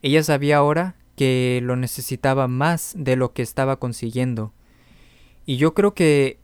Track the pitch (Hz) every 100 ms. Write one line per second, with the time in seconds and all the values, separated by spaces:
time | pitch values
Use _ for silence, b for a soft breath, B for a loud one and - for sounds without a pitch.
0 | 143 151 151 147 143 147 143 151 180 -
1 | _ - 131 127 127 123 123 127 123 -
2 | - 131 139 135 131 127 147 165 - 190
3 | 135 127 127 - 120 - 135 135 123 117
4 | 117 120 127 117 107 _ b b b b
5 | b b b b - 127 151 160 202 202
6 | 165 147 135 -